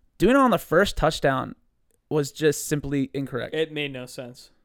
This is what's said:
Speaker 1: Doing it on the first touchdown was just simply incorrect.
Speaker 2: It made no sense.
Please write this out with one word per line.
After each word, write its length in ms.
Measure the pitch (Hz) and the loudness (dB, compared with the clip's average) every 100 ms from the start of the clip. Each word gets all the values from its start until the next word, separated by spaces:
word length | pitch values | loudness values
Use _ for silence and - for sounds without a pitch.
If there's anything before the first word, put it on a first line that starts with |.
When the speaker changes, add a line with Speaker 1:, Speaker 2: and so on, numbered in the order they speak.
| _ - | _ 0
Speaker 1:
Doing 160 | 190 277 | 4 6
it 40 | |
on 120 | 254 | 6
the 80 | 185 | 2
first 360 | - 175 208 - | 2 2 2 2
touchdown 600 | 156 - 143 131 110 - _ _ _ _ - | 0 2 0 0 -4 -12 _ _ _ _ -4
was 220 | 151 139 | -2 -2
just 360 | - 151 - - | 0 0 0 -2
simply 420 | 147 139 139 131 | -4 -2 -2 -2
incorrect. 420 | 143 135 120 113 156 | -4 -6 -6 -6 -4
Speaker 2:
It 180 | 160 | -4
made 180 | 151 143 | -4 -8
no 140 | 131 123 | -8 -14
sense. 460 | - 123 123 - _ | -14 -16 -18 -20 _